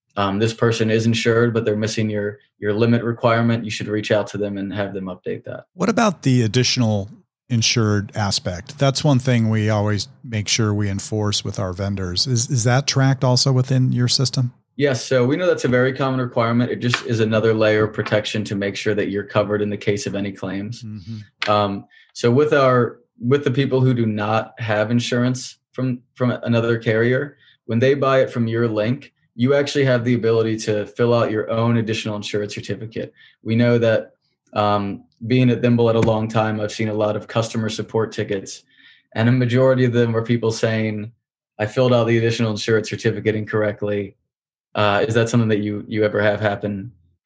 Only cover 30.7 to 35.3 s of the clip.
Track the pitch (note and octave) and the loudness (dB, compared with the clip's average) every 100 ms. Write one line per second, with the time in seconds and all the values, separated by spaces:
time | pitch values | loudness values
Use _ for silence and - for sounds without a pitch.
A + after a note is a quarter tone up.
30.7 | G#2 G2+ - A#2+ A#2+ A2+ A2 - A2+ A#2 | -2 -4 -2 2 2 2 -2 -2 0 2
31.7 | A#2 G#2+ A2 A2+ G#2 G2+ G#2+ G2+ - - | 2 0 -4 -4 -6 -6 -4 -4 -8 -8
32.7 | G2+ A2+ G2 - _ - _ G#2+ A2+ A#2+ | -10 -8 -10 -12 _ -20 _ -2 2 4
33.7 | A#2+ A2+ A2 - _ _ _ _ G#2 G#2 | 4 4 2 -2 _ _ _ _ -2 0
34.7 | G#2 G2+ - - _ A2+ | 0 -2 -8 -12 _ -2